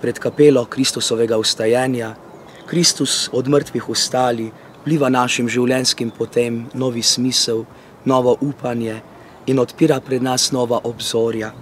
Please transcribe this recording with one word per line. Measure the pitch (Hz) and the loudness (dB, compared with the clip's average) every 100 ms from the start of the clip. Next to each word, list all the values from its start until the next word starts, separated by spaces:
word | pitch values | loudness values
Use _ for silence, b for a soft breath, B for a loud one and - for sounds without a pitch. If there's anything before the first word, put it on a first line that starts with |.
pred | - 117 | -4 -4
kapelo | 123 - 147 131 120 | -4 4 6 6 2
Kristusovega | - 131 - 110 113 117 113 | -2 -2 -2 -2 0 2 2
vstajenja. | 110 - 110 120 131 123 113 110 - - B B - | 0 0 2 2 2 -2 -4 -10 -18 -20 B B -4
Kristus | 165 170 - 139 - - | 0 2 2 -2 -2 -2
od | 120 127 | -2 2
mrtvih | 143 - 120 113 | 2 2 -6 -4
vstali, | 113 - 127 127 120 113 B B B - | -4 -2 0 0 0 -6 B B B -2
vliva | 156 139 | 0 2
našim | 127 123 - 120 | 2 2 0 -2
življenjskim | 117 123 127 123 - 117 | 0 0 0 0 -2 -6
potem | - 113 - 120 117 117 | -6 -2 0 0 -2 -8
novi | 127 131 117 | -4 -4 -2
smisel, | 113 - 127 123 - 113 113 B B B - | -2 0 0 0 -2 -2 -6 B B B 0
novo | 131 123 120 | 2 4 2
upanje | 139 135 127 120 113 110 - B B B - | 0 -4 -6 -4 -4 -8 -14 B B B -2
in | 135 | 0
odpira | 120 - 160 139 | 0 2 2 2
pred | - 127 | -2 -2
nas | 131 127 - | 0 0 0
nova | 131 123 117 | 0 2 0
obzorja. | 117 110 - 117 113 113 110 120 | 0 -6 -4 0 0 -2 -6 -10